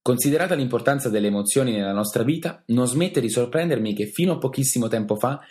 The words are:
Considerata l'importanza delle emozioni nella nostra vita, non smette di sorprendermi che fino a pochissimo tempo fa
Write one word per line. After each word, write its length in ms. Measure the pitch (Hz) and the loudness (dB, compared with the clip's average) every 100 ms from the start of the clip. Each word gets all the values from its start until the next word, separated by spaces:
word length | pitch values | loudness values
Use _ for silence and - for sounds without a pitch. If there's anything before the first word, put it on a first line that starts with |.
Considerata 540 | - 120 147 151 180 160 | 0 2 2 2 2 0
l'importanza 540 | 127 120 139 139 123 | 0 2 2 2 0
delle 180 | 104 104 | 0 2
emozioni 460 | 101 101 139 131 | 0 0 0 2
nella 180 | 107 98 | 0 -2
nostra 320 | 101 107 110 | -2 -2 0
vita, 400 | 117 165 170 - - | 0 0 -4 -10 -2
non 200 | 120 123 | 0 2
smette 340 | 131 180 160 | 0 0 0
di 80 | 117 | 0
sorprendermi 640 | 113 120 160 170 123 110 | 0 0 0 0 0 -2
che 140 | 104 104 | -2 -4
fino 260 | - 180 | 0 0
a 40 | 160 | 0
pochissimo 480 | 131 - 135 123 110 | -2 -2 0 0 0
tempo 300 | 113 104 104 | -2 -2 0
fa 220 | 120 143 - | 0 -2 -10